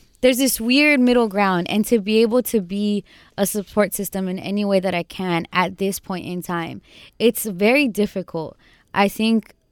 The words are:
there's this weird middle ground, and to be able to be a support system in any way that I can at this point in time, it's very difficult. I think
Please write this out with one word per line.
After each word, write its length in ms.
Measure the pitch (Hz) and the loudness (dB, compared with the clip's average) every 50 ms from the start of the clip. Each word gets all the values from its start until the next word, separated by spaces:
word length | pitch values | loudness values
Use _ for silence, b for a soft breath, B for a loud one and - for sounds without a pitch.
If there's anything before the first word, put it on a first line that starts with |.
| b b b b | b b b b
there's 180 | 254 254 254 240 | 2 2 4 4
this 220 | 277 247 - - | 2 0 0 -2
weird 400 | 220 240 254 285 294 302 294 254 | 0 2 4 4 4 4 4 4
middle 260 | 247 247 240 247 233 | 4 4 4 4 2
ground, 420 | 208 185 202 202 190 185 175 180 - | 2 0 0 2 2 2 0 0 0
and 160 | - 208 202 | 0 -2 0
to 120 | - 240 220 | 2 0 0
be 220 | 185 214 214 220 | 2 2 2 2
able 200 | 233 214 240 254 - | 2 4 2 0 0
to 160 | - - 214 | 0 -2 -2
be 420 | 175 170 196 202 208 208 208 202 - b b b b b b | -2 -2 -4 -2 -2 0 -2 -2 -4 b b b b b b
a 80 | - 202 | -4 -2
support 480 | - - 208 190 - - 208 202 202 | -2 -2 -6 -8 -4 0 0 0 0
system 360 | - - 196 - - 190 190 180 | 0 -6 -8 -6 -6 -6 -4 -4
in 100 | 185 180 | -6 -6
any 260 | - 185 202 208 208 | -6 -4 -4 -2 0
way 140 | 202 196 190 | 2 2 2
that 160 | 190 190 175 | 2 0 -2
I 80 | 175 | -4
can 440 | 175 - - - 185 180 170 165 - - | -6 -6 -8 -6 -4 -2 -2 -2 -2 -2
at 260 | - 180 226 202 185 - | -2 -2 -2 -2 -2 -4
this 200 | 196 196 190 - | -4 -4 -4 -6
point 280 | - - 185 175 - | -8 -10 -10 -8 -8
in 160 | 151 180 180 | -8 -10 -8
time, 380 | - - 175 170 165 - 127 - B B B B B B B - | -8 -6 -6 -6 -6 -8 -10 -14 B B B B B B B 0
it's 260 | 220 240 226 - - | 0 2 2 0 -6
very 440 | 214 180 175 208 226 254 294 285 233 | -6 -4 0 2 2 4 4 2 0
difficult. 680 | 175 208 202 - - 190 175 - - 165 156 - - b b b b b b b b | 0 -2 -2 -2 -2 -8 -10 -8 -10 -10 -10 -10 -14 b b b b b b b b
I 140 | 196 202 196 | 2 2 2
think 440 | - - 214 226 226 214 - - - _ _ - | 2 0 0 2 2 0 -2 -4 -20 _ _ -12